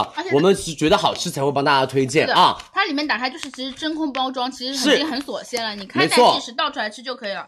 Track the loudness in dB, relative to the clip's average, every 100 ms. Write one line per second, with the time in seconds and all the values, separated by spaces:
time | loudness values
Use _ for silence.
0 | 4 -2 0 4 4 2 -2 -2 2 4
1 | 2 0 -4 -2 -2 0 2 2 2 2
2 | 2 2 2 6 4 4 -4 -2 -2 -2
3 | -2 -2 -4 -6 -12 -10 -10 -6 -6 -4
4 | -4 -2 -4 -4 -6 -6 -8 -2 2 2
5 | 2 -4 -6 -10 -8 -8 -6 -8 -6 0
6 | 2 6 6 4 -2 -4 -4 -2 -6 -8
7 | -10 -8 -8 -8